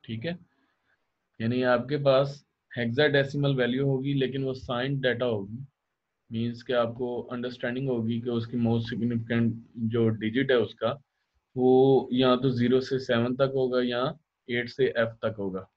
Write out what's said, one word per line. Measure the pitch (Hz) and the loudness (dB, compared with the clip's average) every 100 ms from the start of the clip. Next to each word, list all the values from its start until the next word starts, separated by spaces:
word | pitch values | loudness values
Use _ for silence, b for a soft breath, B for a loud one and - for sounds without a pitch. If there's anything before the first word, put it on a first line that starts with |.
ठीक | - 113 | -10 -8
है? | 165 175 _ _ _ _ _ _ _ _ _ _ | -8 -10 _ _ _ _ _ _ _ _ _ _
यानी | 113 123 | -2 0
आपके | 127 123 127 147 | 2 2 0 0
पास | 139 131 139 - _ _ _ - | 4 4 2 -4 _ _ _ -4
hexadecimal | 120 120 151 139 139 143 143 131 | -2 2 4 4 2 0 0 2
value | 120 127 139 | 0 0 0
होगी, | 135 139 | 0 0
लेकिन | 139 131 135 | 0 -2 -2
वो | 135 | -6
sine | 131 - 120 131 139 | -6 -6 -4 -2 0
data | 127 117 | 0 0
होगी। | 123 110 98 120 139 _ _ _ _ _ _ | 0 -2 -6 -12 -16 _ _ _ _ _ _
means | 113 120 117 | -4 -4 -6
कि | - | -2
आपको | 123 117 117 123 120 | 0 0 -2 -6 -6
understanding | 120 123 123 123 123 127 135 | -8 -8 -8 -6 -6 -4 -2
होगी | 123 113 117 | -2 -2 -4
कि | 123 | -2
उसकी | 117 113 123 | -4 -4 -2
most | 113 117 117 | 0 0 -2
significant | - 117 117 113 117 117 110 - - | -4 -2 -2 -2 0 0 -2 -12 -6
जो | 113 117 113 | -2 2 2
डिजिट | 107 110 117 131 | 2 -2 -2 2
है | 123 | 2
उसका, | 107 - 113 139 _ _ _ _ _ 127 | 2 -2 -4 -4 _ _ _ _ _ 0
वो | 127 127 135 135 117 | 6 6 8 6 2
या | 123 127 123 | 2 4 4
तो | 135 | 2
ज़ीरो | 117 120 127 | 2 2 2
से | 127 131 | 0 -4
सेवन | - 117 120 | 0 0 0
तक | 127 135 | 0 0
होगा | 135 127 127 | 0 0 0
या | 123 120 131 - _ _ - | 0 -2 -4 -6 _ _ -6
एट | 123 120 | -4 -4
से | - 127 | 0 0
एफ | 117 117 117 | 2 -2 -2
तक | 113 110 | -6 -4
होगा। | 98 92 95 | -6 -6 -12